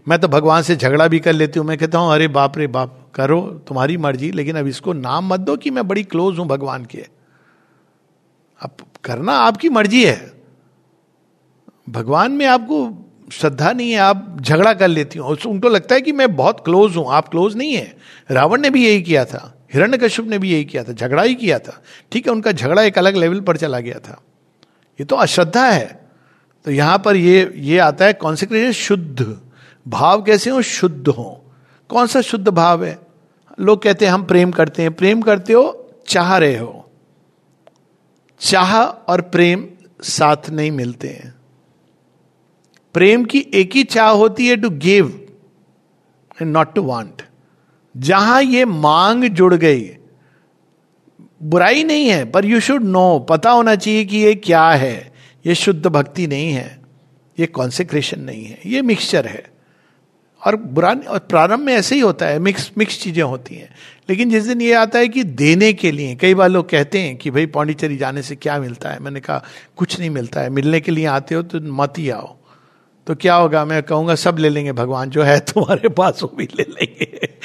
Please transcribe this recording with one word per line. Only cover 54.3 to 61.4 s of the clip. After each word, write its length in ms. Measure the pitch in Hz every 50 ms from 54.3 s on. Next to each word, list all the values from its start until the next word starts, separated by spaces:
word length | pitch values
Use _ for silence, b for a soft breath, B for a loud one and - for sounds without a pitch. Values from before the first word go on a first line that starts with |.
| 214
क्या 360 | 202 - 170 170 160 160 165
है। 440 | 160 135 131 131 113 - - - - b b b b b b
ये 80 | 165 175
शुद्ध 320 | 165 - 208 185 151 156
भक्ति 400 | 180 151 143 139 - - 185 175
नहीं 260 | 147 139 139 156 165
है, 280 | 139 127 120 - - - - _ _ _ _ _ _ _ _ _ _ 170
ये 80 | 165
consecration 760 | 160 - 139 127 123 123 - 180 160 156 147 131 - - -
नहीं 240 | 135 135 - 110 110
है, 160 | 107 113 - -
ये 160 | 190 247 269
mixture 440 | 262 233 208 - - - 190 156 120
है। 240 | 107 101 - - - _ _ _ _ _ _ _ _ _ _ _ _ _ _ _ _ _ _ -
और 100 | - 107
बुरा, 380 | 214 233 - 127 160 170 185 240 277 - -
और 100 | 220 185
प्रारंभ 420 | - - 175 160